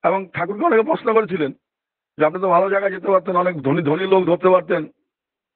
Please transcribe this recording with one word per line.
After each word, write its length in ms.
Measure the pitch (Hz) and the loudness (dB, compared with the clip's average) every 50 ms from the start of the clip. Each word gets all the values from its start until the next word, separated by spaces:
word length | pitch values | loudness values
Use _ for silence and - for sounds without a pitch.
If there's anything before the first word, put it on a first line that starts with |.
| - | 0
এবং 260 | 170 185 196 190 175 - | 0 -2 -2 -4 -8 -8
ঠাকুরকে 320 | - 175 175 202 208 320 | -8 -6 -6 -4 -2 0
অনেকে 180 | 349 240 226 220 | 2 2 2 2
প্রশ্ন 300 | 302 320 - - 240 220 | 0 -2 -2 -2 0 0
করেছিলেন 400 | 226 220 156 185 170 151 135 135 _ _ _ _ _ _ _ _ _ _ _ _ | 0 0 0 -4 -4 -4 -4 -6 _ _ _ _ _ _ _ _ _ _ _ _
যে, 80 | - 151 | 0 0
"আপনি 160 | 156 170 185 | 0 0 -2
তো 80 | 190 185 | 0 2
ভালো 200 | 175 175 190 196 | 2 2 2 2
জায়গায় 220 | 196 196 202 196 | 0 -2 -2 -2
যেতে 160 | 185 185 170 | -6 -4 -2
পারতেন, 280 | 202 190 185 185 202 185 | 2 2 2 2 0 -2
অনেক 260 | 180 180 180 175 151 | 0 0 0 -2 -2
ধনী 200 | 131 135 151 185 | -2 0 0 0
ধনী 260 | 165 143 151 175 190 | 0 0 -2 -2 0
লোক 180 | 190 190 190 180 | 2 2 2 4
ধরতে 240 | 160 170 175 180 185 | 2 -2 2 4 4
পারতেন।" 360 | 185 185 170 160 180 165 156 - _ _ _ _ _ _ _ _ _ _ _ _ _ | 4 4 2 0 -4 -4 -4 -8 _ _ _ _ _ _ _ _ _ _ _ _ _